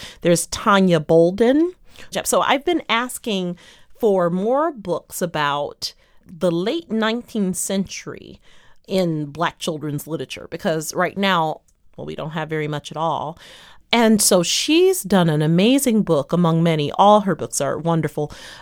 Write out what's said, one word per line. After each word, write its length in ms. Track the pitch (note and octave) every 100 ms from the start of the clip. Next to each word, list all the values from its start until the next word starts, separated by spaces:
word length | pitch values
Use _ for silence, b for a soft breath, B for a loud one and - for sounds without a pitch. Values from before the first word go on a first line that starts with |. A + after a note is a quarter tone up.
| B B
There's 260 | E3+ E3+ -
Tanya 520 | - A3+ G3 F#3+ D#3+
Bolden. 720 | D3+ E3 E3+ G3 A#3 D4 F4 - - B B F#3+
So 180 | - G3
I've 240 | - C4+ F4
been 180 | E4 -
asking 680 | A3+ B3 - A#3 F#3+ F3+ F3 b b b -
for 300 | A3 F#3+ F3
more 420 | F#3 G#3+ C4+ E4
books 500 | B3+ F#3 D#3 - -
about 720 | E3+ D#3 C#3+ C#3+ C#3+ - - - _ _ -
the 260 | E3 F3+
late 400 | E3+ G3+ E4+ -
nineteenth 640 | A3 G#3+ A#3+ - A3 F#3 F3
century 840 | - G3 F3 - D3+ - - - b b b b -
in 400 | F#3+ E3+ D#3 D3
Black 320 | D3 E3 -
children's 460 | - D3+ D3+ D3+ D3
literature 420 | D#3 B2+ - -
because 420 | D#3+ F#3+ D#3+ D#3
right 240 | E3+ F3 F#3+
now, 440 | G3 F3 D#3+ - _ _ - -
well, 100 | D3
we 100 | D#3
don't 160 | D#3
have 180 | E3 D#3
very 180 | D#3 D3+
much 240 | D3 -
at 60 | D#3
all. 420 | E3 C#3 D3 - B B B B _
And 300 | A#3 A3+ G#3
so 220 | - F#3
she's 600 | E3+ - - D#4+ F#4 F#4
done 260 | F#3 G3 E3
an 120 | D3+
amazing 640 | D#3 E3+ G#3+ C#4 C4 A3
book, 300 | F3+ D3 -
among 280 | E3+ E3 E3
many, 280 | E3+ D#3 C#3+
all 300 | - G3+ G#3
her 140 | G3+ D#3+
books 260 | A#2 -
are 160 | C#3 -
wonderful, 540 | E3 E3 D3 - D3 B B B